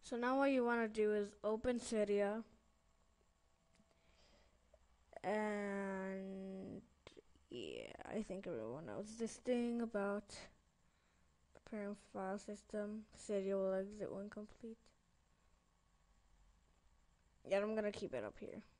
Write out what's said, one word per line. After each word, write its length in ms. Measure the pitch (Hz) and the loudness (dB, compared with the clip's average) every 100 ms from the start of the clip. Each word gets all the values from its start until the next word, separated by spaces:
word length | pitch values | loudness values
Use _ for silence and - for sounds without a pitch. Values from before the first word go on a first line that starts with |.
So 140 | - 240 | -4 0
now 180 | 247 269 | 4 6
what 120 | 277 | 8
you 140 | 262 | 8
wanna 240 | 240 233 226 | 6 4 2
do 260 | 220 214 | 4 4
is 200 | 208 202 - | 4 2 -2
open 360 | 208 220 254 240 | 0 2 2 0
Cydia. 640 | - 226 208 202 202 220 226 - _ _ _ _ _ _ _ _ _ _ _ _ _ _ _ - - - - _ _ - _ - _ - | 2 2 6 6 4 2 -4 -16 _ _ _ _ _ _ _ _ _ _ _ _ _ _ _ -20 -20 -20 -20 _ _ -20 _ -20 _ -4
And 1600 | - 214 214 208 202 196 196 190 190 190 190 190 190 190 190 190 - _ - - - - _ | 0 2 2 0 0 -2 -2 -2 -4 -4 -6 -8 -8 -8 -8 -10 -14 _ -20 -20 -20 -20 _
yeah, 420 | 123 87 60 55 - - | -8 -6 -8 -8 -10 -6
I 60 | 202 | -4
think 240 | 208 185 196 | -4 -6 -4
everyone 380 | 135 110 131 160 | -4 -4 -6 -6
knows 300 | 104 214 226 | -6 -8 -4
this 180 | 226 - | -6 -4
thing 440 | - 247 240 233 | 0 2 2 0
about 480 | 226 208 202 202 - | 0 0 0 0 -4
the 1300 | - - _ _ _ _ _ _ _ _ _ _ - - | -14 -16 _ _ _ _ _ _ _ _ _ _ -20 -8
parent 260 | 214 202 208 - | -6 -4 -6 -8
file 260 | 208 190 202 | -6 -2 -4
system. 680 | - 208 - 214 208 214 214 - | -6 -12 -6 -4 -2 -4 -10 -16
Cydia 380 | - 208 190 | 0 0 2
will 180 | 196 190 | 2 4
exit 400 | 190 196 208 196 | 2 -2 -4 -4
when 160 | 190 202 | -4 -6
complete. 480 | 214 208 - 226 226 - _ _ _ _ _ _ _ _ _ _ _ _ _ _ - - - _ _ - _ _ _ _ _ - | -8 -12 -10 -12 -12 -18 _ _ _ _ _ _ _ _ _ _ _ _ _ _ -20 -20 -20 _ _ -20 _ _ _ _ _ 2
Yeah, 120 | 196 | 2
I'm 140 | 208 | 4
gonna 160 | 220 208 | 0 0
keep 220 | 208 202 | -2 -4
it 120 | 127 | -4
up 140 | 104 - | -6 -8
here. 240 | 214 - - | -12 -12 -14